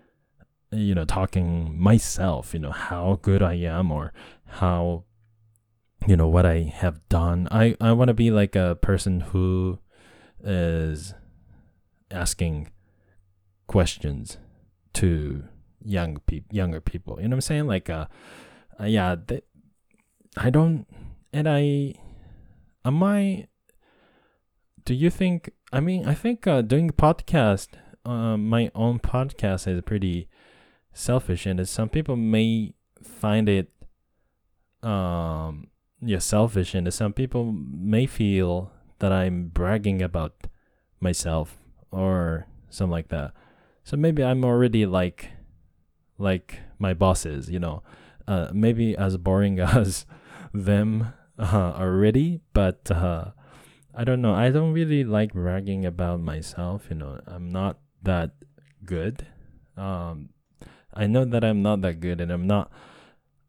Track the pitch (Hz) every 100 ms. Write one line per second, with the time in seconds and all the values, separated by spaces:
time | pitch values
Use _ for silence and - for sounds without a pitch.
0 | _ _ _ _ _ _ - 107 101 90
1 | 80 - 95 92 87 85 80 78 95 113
2 | - - 92 69 - 85 71 - - 87
3 | 90 98 - 98 90 87 85 85 92 76
4 | 73 - - - - - 92 87 87 85
5 | - _ _ _ _ _ _ _ _ -
6 | 104 87 80 87 87 82 78 - 90 80
7 | - 85 85 87 90 110 113 - 113 117
8 | 127 113 117 107 101 98 90 87 - 95
9 | 98 90 - 95 92 92 92 87 - _
10 | - - _ - 101 92 85 82 - 76
11 | 92 - - - _ - _ _ _ _
12 | - 95 87 - 85 76 71 - _ _
13 | _ _ _ _ _ _ - 101 80 -
14 | 76 69 57 - - _ _ _ _ -
15 | 95 80 73 69 - - - _ 107 95
16 | 85 73 - 78 - 107 90 80 - 90
17 | - - 107 131 - 151 151 95 - 82
18 | 76 - - - - - _ - 104 110
19 | 92 87 - 120 - _ _ _ _ _
20 | _ _ _ - 127 143 165 156 - -
21 | - - _ 147 151 143 143 143 139 -
22 | - - - - - _ _ _ 127 151
23 | 196 202 196 190 - _ _ _ _ _
24 | _ _ _ _ _ _ _ _ - 127
25 | 165 - 185 170 - _ - 131 165 185
26 | - 151 233 240 190 135 110 139 165 -
27 | 151 170 - 165 110 98 - - - -
28 | 123 120 113 107 107 117 117 - 117 120
29 | - 127 131 - 104 95 98 90 - 104
30 | 95 87 - _ _ _ _ _ _ -
31 | - 123 - 90 98 92 92 - 110 156
32 | 156 120 113 110 113 113 107 - _ _
33 | - - 107 107 107 98 87 _ - _
34 | _ _ _ _ _ _ _ _ 113 101
35 | 90 87 82 80 80 76 - _ _ _
36 | 120 92 - 104 113 101 90 95 90 -
37 | 107 101 131 120 117 98 65 71 98 110
38 | 131 - 104 95 90 87 92 - _ -
39 | 98 95 92 90 85 - 90 110 104 95
40 | 92 85 78 _ - - _ _ _ -
41 | 92 85 85 80 78 - _ - - 95
42 | 95 92 85 80 - - - - 92 85
43 | - 82 71 - _ _ _ _ - 143
44 | 165 151 127 127 127 120 123 110 101 92
45 | 90 - - - - - _ _ _ _
46 | _ - 101 92 - - - - 98 85
47 | 95 92 82 71 65 87 85 76 - -
48 | - - - 95 82 95 113 117 113 98
49 | 95 92 92 95 101 95 87 120 98 -
50 | - - - - - 104 95 101 107 110
51 | 117 - _ - 101 101 90 85 92 92
52 | 107 123 165 170 _ 107 95 - - 85
53 | 90 82 92 - - - - _ _ -
54 | 117 127 117 95 123 147 160 160 160 147
55 | 123 104 107 92 87 95 98 95 92 87
56 | 87 87 82 78 - - 87 101 - 80
57 | 71 67 - 90 87 92 98 - _ _
58 | 95 87 82 - - _ _ _ 95 87
59 | 92 127 - - - - _ - 98 90
60 | 85 80 73 _ _ _ - - _ -
61 | 104 123 127 117 113 104 104 104 92 82
62 | 87 87 87 87 92 101 - - - -
63 | - _ _ _